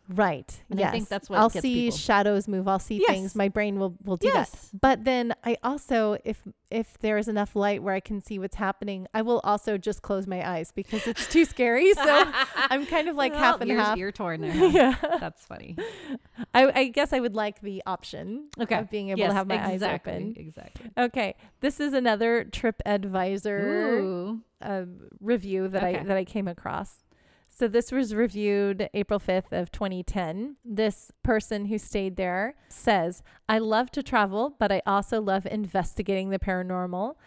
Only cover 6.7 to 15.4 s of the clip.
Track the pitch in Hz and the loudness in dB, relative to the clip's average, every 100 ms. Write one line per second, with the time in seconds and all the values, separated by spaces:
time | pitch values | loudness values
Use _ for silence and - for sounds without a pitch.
6.7 | 226 220 - 214 208 208 214 202 214 202 | -6 -6 -4 -2 0 0 -2 -2 0 0
7.7 | 202 196 190 - 208 - 202 190 - 202 | 0 -2 -4 -4 -8 -8 -8 -8 -4 -4
8.7 | 196 208 190 185 220 220 240 - 208 - | -4 -6 -8 -6 -2 0 0 2 0 0
9.7 | 208 196 202 - 196 190 185 170 175 170 | -2 -2 -6 -4 -4 -4 -6 -4 -4 -6
10.7 | - 196 220 226 233 - 330 330 - 240 | -8 -6 -4 -4 -4 2 4 4 4 2
11.7 | 240 359 403 285 294 - - 262 - 262 | 6 6 6 6 6 6 4 -2 0 0
12.7 | 269 285 320 302 262 277 294 262 226 233 | 0 0 0 0 0 0 4 4 4 2
13.7 | 247 214 214 190 - - 160 165 311 349 | 2 2 0 -4 -6 -6 -4 -4 4 6
14.7 | 320 262 254 302 - 165 - | 8 6 4 0 -2 -4 -10